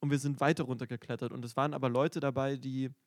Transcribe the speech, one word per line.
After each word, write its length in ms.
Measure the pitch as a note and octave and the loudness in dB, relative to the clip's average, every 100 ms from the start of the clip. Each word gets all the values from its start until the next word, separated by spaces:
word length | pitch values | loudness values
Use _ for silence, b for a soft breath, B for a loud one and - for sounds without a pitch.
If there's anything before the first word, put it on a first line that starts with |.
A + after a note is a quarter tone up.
und 100 | C#3+ | 0
wir 80 | C#3+ | 2
sind 220 | C#3+ C#3 | 2 2
weiter 240 | C#3+ - | 4 4
runtergeklettert. 680 | B2+ B2 B2 A#2+ - A#2+ A#2+ | 0 -4 -6 -8 -6 -4 -4
Und 120 | B2 | -6
es 120 | A#2 B2 | -6 0
waren 180 | D3 | 0
aber 140 | C#3+ C3 | 2 2
Leute 300 | B2 D#3 E3 | 4 2 2
dabei, 380 | C#3 C3 C3+ C3+ | -2 0 0 -2
die 340 | C3 C3 C3 C3+ | -4 -4 -4 -6